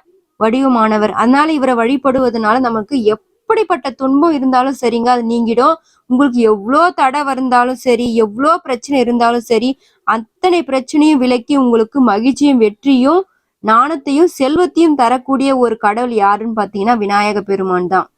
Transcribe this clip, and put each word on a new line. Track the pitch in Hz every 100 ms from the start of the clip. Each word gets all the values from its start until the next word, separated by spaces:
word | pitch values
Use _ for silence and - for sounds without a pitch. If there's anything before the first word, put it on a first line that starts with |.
| - _ _ _
வடிவமானவர். | 220 254 269 240 220 214 208
அதனால | - 233 277 311
இவரை | 302 254 240
வழிபடுவதனால | 226 277 269 262 254 226 214 240
நமக்கு | 254 226 202 285
எப்படிப்பட்ட | 208 220 _ _ - 453 392 339 269
துன்பம் | 262 269 277 339 294
இருந்தாலும் | 262 254 262 269
சரிங்க, | 240 233 233
அது | 247
நீங்கிடும். | 226 233 226 233 285 320 _ _ _
உங்களுக்கு | 247 285 240
எவ்வளோ | 220 214 202 285 349 349
தடை | 269 285
வந்தாலும் | 277 254 262 247 247 247
சரி, | 262 233 240 226
எவ்வளோ | 214 214 294 349
பிரச்சனை | 311 247 - 277
இருந்தாலும் | 240 240 233 240 233
சரி, | 226 247 262 _ _ -
அத்தனை | 220 220 _ 370 349
பிரச்சனையும் | 302 269 262 302 311 294
விலக்கி | 254 247 233 285
உங்களுக்கு | 247 233 220 285
மகிழ்ச்சியும் | 247 202 247 240 285 254 214
வெற்றியும் | 208 277 262 262 349 381 _ _ _
நாணத்தையும் | - 330 277 320 285 277 339
செல்வத்தையும் | - 262 311 285 311 330 285
தரக்கூடிய | 233 254 254 269 269 262
ஒரு | 240 226
கடவுள் | 214 214 247 226
யாருன்னு | 196 208 226 220
பாத்தீங்கன்னா, | 196 208 208 240
விநாயக | 202 202 208 208
பெருமான் | 196 196 190 180 180
தான். | 185 -